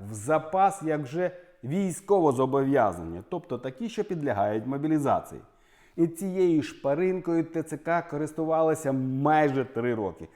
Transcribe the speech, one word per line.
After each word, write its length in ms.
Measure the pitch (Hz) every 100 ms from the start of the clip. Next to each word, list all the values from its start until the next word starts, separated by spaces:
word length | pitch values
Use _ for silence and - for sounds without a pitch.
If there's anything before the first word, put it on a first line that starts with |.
| 101
в 40 |
запас 680 | 107 113 156 156 190 196 190
як 180 | 156 151
вже 300 | 135 160 180 180 - _
військовозобов'язані, 1600 | 120 180 190 156 - 196 156 123 131 139 135 139 107 85 82 85 -
тобто 280 | 175 - 123
такі, 320 | 131 131 226
що 140 | 220
підлягають 640 | 208 175 143 101 104 107 120
мобілізації. 760 | 139 156 156 135 92 - 57 - _ _ _ _ -
І 120 | 170
цією 560 | 170 190 185 180 160
шпаринкою 800 | - - 139 147 185 185 170 165
Т 200 | 160 165
Ц 140 | 156 143
К 240 | - 170
користувалася 920 | 160 147 151 151 160 160 160 156 139
майже 760 | 135 131 131 143 156 147 135 127
три 300 | 113 120 113
роки, 320 | 98 82 82